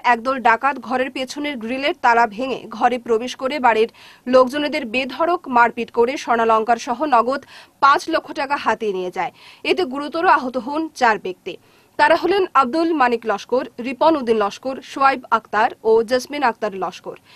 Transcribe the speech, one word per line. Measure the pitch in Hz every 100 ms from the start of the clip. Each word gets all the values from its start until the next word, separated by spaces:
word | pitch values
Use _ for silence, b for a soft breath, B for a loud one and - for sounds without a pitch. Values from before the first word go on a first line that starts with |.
একদল | 247 233 240 269
ডাকাত | 226 226 277 269
ঘরের | 214 254 262
পেছনের | 269 262 285 294 262
গ্রিলের | 220 262 294 -
তালা | 240 233 233
ভেঙে | 196 262 226 220
ঘরে | 220 247 247
প্রবেশ | 240 220 247 -
করে | 262 294
বাড়ির | 247 220 226 B B B 247
লোকজনেদের | 254 254 294 294 302 240
বেধড়ক | 254 262 262 330 349 269
মারপিট | 240 233 233 226
করে | 233 233 294
স্বর্ণালংকার | - 285 226 220 220 233
সহ | 285 240
নগদ | 302 233 233 277 - B B _
পাঁচ | 269 320 339
লক্ষ | 311 311
টাকা | 311 277 285
হাতিয়ে | 269 - 214
নিয়ে | 185 180
যায়। | 190 170 B B B
এতে | - 359
গুরুতর | 277 277 294 330 359
আহত | 277 247 254
হন | 226 294 320
চার | - 233 208
ব্যক্তি। | 190 180 185 - b b b -
তারা | 294 320
হলেন | - 403 370
আব্দুল | 269 254 320 330
মানিক | 311 247 233 226
লস্কর, | 202 - 247 254 -
রিপন | 240 254 311 302
উদ্দিন | 233 220
লস্কর, | 202 - 214 220
শোয়াইব | - 302 269 262 -
আক্তার | 226 - 208 247 -
ও | 226 226
জেসমিন | 220 254 254 294
আক্তার | 254 214 214
লস্কর। | 196 180 - - - b